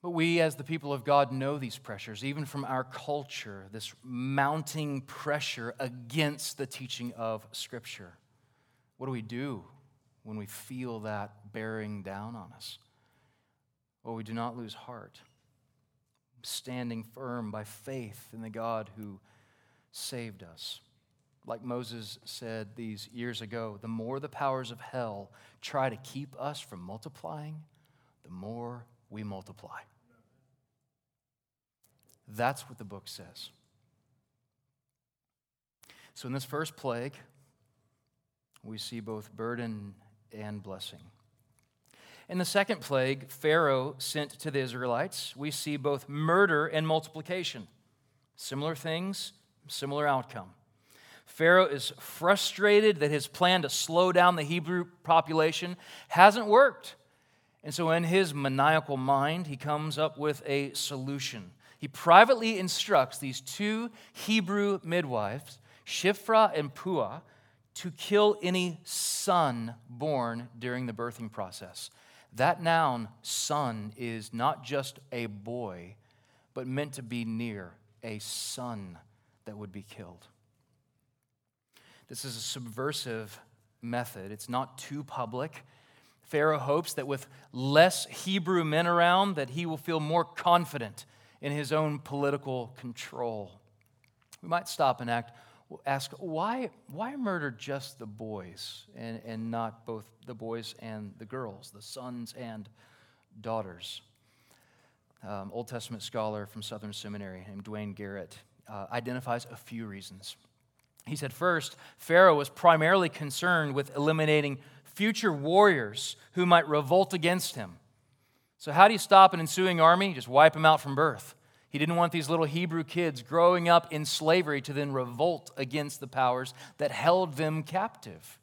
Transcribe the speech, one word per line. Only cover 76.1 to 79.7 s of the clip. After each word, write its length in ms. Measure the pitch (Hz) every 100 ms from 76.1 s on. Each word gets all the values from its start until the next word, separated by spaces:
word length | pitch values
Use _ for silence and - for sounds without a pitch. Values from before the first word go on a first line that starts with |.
| _ _ _ _
but 140 | - 127
meant 260 | 135 147
to 100 | 139
be 220 | 117 120 113
near, 460 | 113 117 104 87 - _ _
a 160 | 117 107
son 800 | - - - - 123 110 95 85 - _ _ _ -
that 120 | 104
would 140 | 104